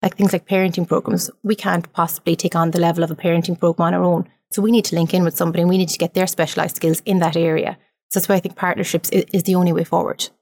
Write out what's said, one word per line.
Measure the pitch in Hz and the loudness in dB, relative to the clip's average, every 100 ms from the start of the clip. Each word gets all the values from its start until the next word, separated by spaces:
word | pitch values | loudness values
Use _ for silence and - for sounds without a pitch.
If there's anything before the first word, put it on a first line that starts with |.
like, | - - | -4 0
things | 196 | 0
like | 185 - | 0 0
parenting | 190 190 175 170 | 0 0 -2 -2
programmes, | 151 - 190 - - | -2 0 -4 -4 -8
we | 202 214 | -4 -2
can't | 202 180 170 | 0 -2 -2
possibly | - 165 - - 165 | -2 -2 -2 -2 0
take | 185 170 | 0 0
on | 165 | 0
the | 165 170 | 2 2
level | 170 | 2
of | 165 | -2
a | 156 | -2
parenting | 180 170 170 175 | 0 0 0 0
programme | 175 165 170 | 0 2 0
on | 180 | 2
our | |
own. | 180 165 - _ _ | 2 0 -2 _ _
So | - | -2
we | 208 | 2
need | 233 208 | 2 2
to | 170 | 0
link | 165 | 0
in | 185 | 2
with | 175 - | 0 0
somebody | 175 170 | -2 2
and | 170 | 2
we | 185 | 2
need | 180 | 0
to | - | -2
get | 170 | -2
their | - 185 | 0 -2
specialised | - 160 - 160 - | 0 -2 0 -4 -2
skills | 165 160 - | 0 0 0
in | 190 | 0
that | 165 156 | 2 0
area. | 165 160 - - _ _ _ | 0 0 -2 -8 _ _ _
So | - | -6
that's | - | 0
why | 196 | 0
I | |
think | 180 - | 0 -6
partnerships | 180 - 165 170 - | -4 -4 -2 -4 0
i-, | 196 - | -2 0
is | 196 | -2
the | 170 180 | 2 2
only | 180 | 2
way | 165 | 2
forward. | 165 170 175 - - _ | 0 -2 -2 -4 -10 _